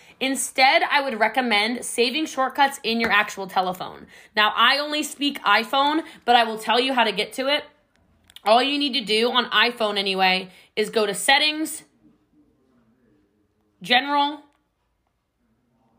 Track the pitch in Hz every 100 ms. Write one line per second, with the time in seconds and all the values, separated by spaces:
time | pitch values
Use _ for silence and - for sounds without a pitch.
0 | - _ 262 269 - - 262 330 381 285
1 | 277 220 220 262 247 208 220 247 - -
2 | 247 285 311 - 254 254 277 277 226 233
3 | 226 202 214 - 190 190 185 185 - 71
4 | - - - 214 214 - 233 277 302 302
5 | 294 - 277 277 - 214 226 277 285 311
6 | 311 - - 240 226 220 - 240 269 254
7 | 220 196 208 - 262 294 - _ _ _
8 | _ _ _ - 202 233 269 285 285 254
9 | 202 214 240 247 226 208 240 240 214 202
10 | 196 190 185 185 185 - _ - 214 220
11 | 208 190 - 285 302 302 311 - - _
12 | _ _ _ _ _ _ _ _ _ _
13 | _ _ _ _ _ _ _ _ 180 247
14 | 285 285 285 302 - _ _ _ _ _
15 | _ _ _ _ _ _ _ _ _